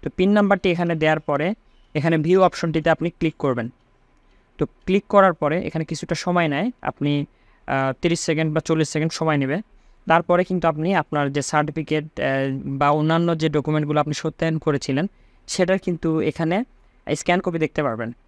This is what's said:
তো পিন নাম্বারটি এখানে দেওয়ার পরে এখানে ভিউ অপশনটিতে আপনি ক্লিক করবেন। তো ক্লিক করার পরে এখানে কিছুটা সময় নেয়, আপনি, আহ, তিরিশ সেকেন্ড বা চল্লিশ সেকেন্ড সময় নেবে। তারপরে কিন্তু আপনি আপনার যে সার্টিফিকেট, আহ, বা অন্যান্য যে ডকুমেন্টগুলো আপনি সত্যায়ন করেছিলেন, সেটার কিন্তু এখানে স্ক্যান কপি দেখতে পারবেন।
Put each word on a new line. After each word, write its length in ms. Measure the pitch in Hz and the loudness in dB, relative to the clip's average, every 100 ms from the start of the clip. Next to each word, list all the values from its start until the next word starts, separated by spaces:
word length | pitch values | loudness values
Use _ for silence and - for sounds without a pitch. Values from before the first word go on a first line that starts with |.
তো 80 | - - | -10 0
পিন 140 | 185 | 2
নাম্বারটি 400 | 208 202 196 190 | 4 4 2 2
এখানে 240 | 170 175 | 0 0
দেওয়ার 260 | 165 156 156 | 0 2 0
পরে 340 | - 143 165 220 _ _ _ | 0 -2 -2 -4 _ _ _
এখানে 240 | 156 156 165 | -2 2 2
ভিউ 240 | 156 185 | 4 4
অপশনটিতে 480 | 180 - 170 160 160 | 4 2 -2 0 0
আপনি 200 | 160 170 | 0 -2
ক্লিক 240 | - 165 - | -2 -4 -2
করবেন। 340 | 143 120 117 - _ _ _ _ _ _ _ - | -2 -2 -6 -12 _ _ _ _ _ _ _ -6
তো 80 | 147 | -6
ক্লিক 380 | _ - 190 - | _ -2 -2 2
করার 240 | 202 190 | 4 4
পরে 340 | 160 147 165 - | 2 -2 -2 -4
এখানে 180 | 160 | -6
কিছুটা 300 | 160 160 - | -6 -8 -6
সময় 340 | 165 - 175 165 | -6 0 0 0
নেয়, 220 | 143 220 - | 0 -4 -4
আপনি, 440 | - - 143 147 143 _ _ _ - | -10 -4 -2 -2 -4 _ _ _ -6
আহ, 260 | 135 135 131 | -2 -2 -2
তিরিশ 180 | 170 170 | -2 -2
সেকেন্ড 340 | - 156 160 | -2 0 0
বা 60 | 151 | -2
চল্লিশ 280 | - 160 156 | 0 0 0
সেকেন্ড 240 | 156 160 | -2 -4
সময় 240 | - 160 147 | -2 0 0
নেবে। 240 | 135 156 - _ _ _ - | 0 -4 -6 _ _ _ 2
তারপরে 360 | 165 170 175 | 2 4 2
কিন্তু 240 | 180 185 165 | 2 0 0
আপনি 260 | 151 160 | 0 0
আপনার 380 | 190 147 151 143 | 0 0 -2 0
যে 100 | 143 | -2
সার্টিফিকেট, 600 | 135 156 151 160 147 151 | -2 0 0 -4 -4 -4
আহ, 200 | 156 - 135 135 135 135 | -4 -4 -2 0 -2 -4
বা 260 | - 139 143 | -6 0 2
অন্যান্য 480 | 151 156 165 170 165 | 2 2 2 2 0
যে 100 | 156 | 0
ডকুমেন্টগুলো 520 | 147 143 151 147 151 | 0 0 -2 0 0
আপনি 140 | 147 | 0
সত্যায়ন 440 | 151 - - 165 160 | -2 -6 -4 -2 0
করেছিলেন, 480 | 160 139 - 135 190 _ _ _ - | -2 -2 -2 -2 -2 _ _ _ -12
সেটার 320 | - 180 190 | -2 0 2
কিন্তু 420 | - 170 165 160 | -2 -4 -2 0
এখানে 440 | 147 - 160 185 254 _ _ _ - 151 | -2 -2 -2 -2 -4 _ _ _ -6 -4
স্ক্যান 240 | - 180 | 0 0
কপি 180 | 185 165 | 0 -2
দেখতে 240 | 156 - | -2 -2
পারবেন। 320 | 147 113 117 120 | -2 -2 -6 -10